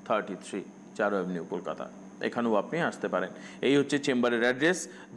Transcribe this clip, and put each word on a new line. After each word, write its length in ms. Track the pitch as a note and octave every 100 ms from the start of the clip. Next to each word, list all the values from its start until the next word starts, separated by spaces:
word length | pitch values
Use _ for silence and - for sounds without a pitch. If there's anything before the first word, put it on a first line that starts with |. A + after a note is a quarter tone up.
| -
থার্টি 300 | A2 G2 F2+ -
থ্রি, 120 | G2+ - - - -
চারু 200 | G#2 G2+
অ্যাভিনিউ, 300 | F2+ F2 -
কলকাতা, 400 | F2+ F2 D2+ - - - -
এখানেও 340 | A2+ - A#2 G#2
আপনি 260 | F#2+ D#3+
আসতে 260 | D3 - G2+
পারেন। 220 | F2+ F2+ - - -
এই 160 | A#2+ C#3+
হচ্ছে 220 | C#3 D3
চেম্বারের 420 | C#3+ B2 A#2+ A#2
অ্যাড্রেস। 460 | A#2+ C3 D#3 F3+ - - -